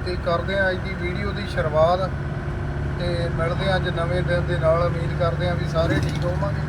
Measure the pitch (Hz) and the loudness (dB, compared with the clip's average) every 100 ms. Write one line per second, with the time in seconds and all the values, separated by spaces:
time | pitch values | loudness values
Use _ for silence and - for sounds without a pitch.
0 | 180 175 175 170 175 196 190 180 180 180 | -4 -4 0 0 0 0 0 0 -4 -4
1 | 175 185 196 190 196 185 160 156 165 180 | -4 -2 -4 -4 -4 -2 2 4 4 4
2 | 185 - - - - - - - - - | 0 -2 -4 -4 -4 -4 -4 -4 -4 -2
3 | 175 175 170 165 165 175 190 185 175 165 | -2 0 0 0 0 0 0 2 0 0
4 | 170 180 175 175 - 165 160 165 175 165 | 0 0 2 0 0 2 4 4 2 0
5 | 147 - 170 160 175 175 - 160 165 160 | -2 0 0 2 0 0 0 0 2 2
6 | - - 175 185 202 - | 2 0 0 0 0 0